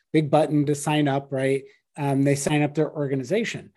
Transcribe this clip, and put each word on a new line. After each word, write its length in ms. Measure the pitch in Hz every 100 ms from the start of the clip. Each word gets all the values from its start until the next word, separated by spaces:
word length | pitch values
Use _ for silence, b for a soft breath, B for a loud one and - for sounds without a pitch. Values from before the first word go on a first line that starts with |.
| _
big 180 | 156 147
button 360 | 156 151 147 143
to 80 |
sign 340 | 147 160 151 147
up, 200 | 139 139
right? 340 | 135 135 135 135 B _ -
Um, 260 | 143 135
they 120 | 139
sign 280 | 139 147 147
up 120 | 147
their 160 | 147 147
organization. 840 | 156 139 135 123 196 226 - -